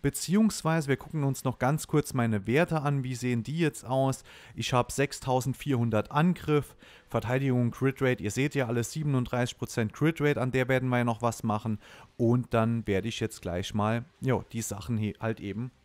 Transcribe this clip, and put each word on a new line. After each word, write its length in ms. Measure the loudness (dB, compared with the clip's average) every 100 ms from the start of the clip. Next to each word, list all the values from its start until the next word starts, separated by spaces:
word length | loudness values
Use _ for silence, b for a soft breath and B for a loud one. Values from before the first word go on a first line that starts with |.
Beziehungsweise 840 | -2 -2 0 4 4 2 0 0 0
wir 100 | -2
gucken 280 | -2 -2
uns 180 | 0 0
noch 160 | -4 0
ganz 300 | 0 0 2
kurz 260 | 0 2
meine 320 | 0 0 0 2
Werte 360 | 2 2 0
an. 200 | 0 -2
Wie 140 | -4 -4
sehen 260 | -2 -2
die 160 | -2 0
jetzt 260 | 0 0
aus? 380 | -2 2 2 0 B B B
Ich 180 | -8 0
habe 200 | 2 2
sechstausendvierhundert 1200 | 0 -2 -2 0 0 0 -4 -2 0 2 2 2
Angriff, 640 | 2 2 2 2 0 0 -14 B B B
Verteidigung, 640 | -2 0 0 2 2 0
Crit 280 | 2 -2 2
Rate. 220 | 0 2
Ihr 80 | -2
seht 240 | 0 0
ja 140 | 0 0
alles, 240 | 0 -2
siebenunddreißig 680 | -4 0 0 0 -2 -2 -4
Prozent 340 | -6 -2 -2
Crit 280 | 0 0 2
Rate, 200 | 0 2
an 120 | 0
der 160 | 0 2
werden 200 | 2 2
wir 80 | 2
ja 60 |
noch 180 | 2 0
was 200 | -2 0
machen. 380 | -2 0 -2 -4 B B B 0
Und 380 | 2 2 2
dann 320 | 2 2 0 0
werde 220 | 0 0
ich 100 | -4
jetzt 240 | -6 -6
gleich 320 | -6 -6 -4
mal, 300 | -2 0 -2 -6 _
jo, 240 | -2 -2 -2
die 100 | -8
Sachen 340 | -6 -8 -4 -2
hier 180 | -2 -4
halt 220 | -6 -6
eben 320 | -8 -8 -10 _